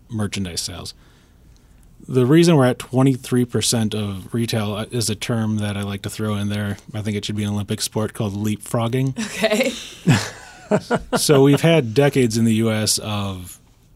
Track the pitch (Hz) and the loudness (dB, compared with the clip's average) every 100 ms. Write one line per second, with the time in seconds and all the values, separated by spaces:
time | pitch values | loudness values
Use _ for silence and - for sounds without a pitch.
0 | - 110 101 98 90 80 - 82 - - | -10 -6 -4 -4 -6 -8 -10 -10 -14 -18
1 | _ _ _ _ - - _ _ - - | _ _ _ _ -20 -20 _ _ -20 -20
2 | - 127 123 165 170 160 127 123 - 123 | -2 0 6 6 6 6 4 2 -2 2
3 | 135 127 - 123 123 110 - 117 107 107 | 2 2 0 0 0 0 0 0 -2 -2
4 | 101 95 98 117 117 113 107 104 110 123 | -6 -8 -6 -4 -2 -2 -2 -6 -6 -4
5 | 107 107 - 117 110 107 104 101 101 98 | -4 -4 -4 -2 0 -2 -2 -4 -6 -6
6 | 107 - 107 101 101 104 104 98 - 107 | -8 -6 -4 -2 -4 -4 -4 -6 -10 -8
7 | 104 104 98 104 104 104 98 107 - 113 | -6 -4 -4 -4 -4 -4 -4 -6 -4 -4
8 | 107 - 104 101 107 107 - 120 113 127 | -4 -4 -6 -4 -4 -4 -4 -4 -2 0
9 | 135 131 214 - 220 214 254 - - - | -2 -4 -8 -2 0 0 -2 -4 -12 -2
10 | 185 110 - - - - - 208 - 233 | 2 2 0 -10 -20 -20 -2 -2 0 -4
11 | - 247 - 143 139 139 165 165 120 107 | -2 0 4 6 8 6 4 4 2 2
12 | 143 139 120 113 113 110 113 107 104 - | 4 4 2 2 2 2 2 0 0 -2
13 | 107 104 98 92 90 - _ _ _ | -4 -6 -6 -8 -14 -20 _ _ _